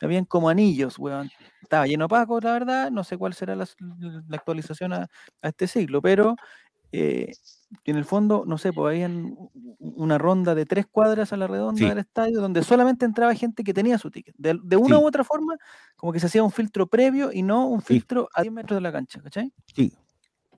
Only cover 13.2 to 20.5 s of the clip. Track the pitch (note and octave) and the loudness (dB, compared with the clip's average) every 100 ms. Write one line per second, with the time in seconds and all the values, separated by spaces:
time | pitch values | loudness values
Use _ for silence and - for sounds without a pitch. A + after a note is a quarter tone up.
13.2 | A#3 A3+ A#3 A3 G3+ F#3+ A3+ A#3 - - | 2 2 -4 -4 -4 0 2 0 -2 -14
14.2 | - - D#3 E3+ F3+ F#3 C4 D4+ D4+ C#4 | -20 -4 -2 -2 2 4 6 6 4 2
15.2 | B3+ D4+ D#4 E4 - - _ _ E3+ E3 | -2 -4 -4 -8 -12 -20 _ _ -6 -2
16.2 | E3+ A3 G#3+ G#3+ A3 G3 F3+ A#3 C4 C4+ | 0 2 2 0 -2 -2 2 4 4 2
17.2 | C#4 F#3+ F#3+ A3+ C4 A3+ - B3 - B3 | -2 -2 0 2 0 -2 2 0 2 -4
18.2 | B3 - G3+ A3+ G#3+ G3+ F3+ D3 C3 C#3+ | -2 -2 -4 -6 -6 -4 -4 -6 -10 -14
19.2 | C#3+ G3 C4 - _ - B2+ - _ _ | -12 -8 -8 -10 _ -2 -2 -2 _ _
20.2 | _ _ _ | _ _ _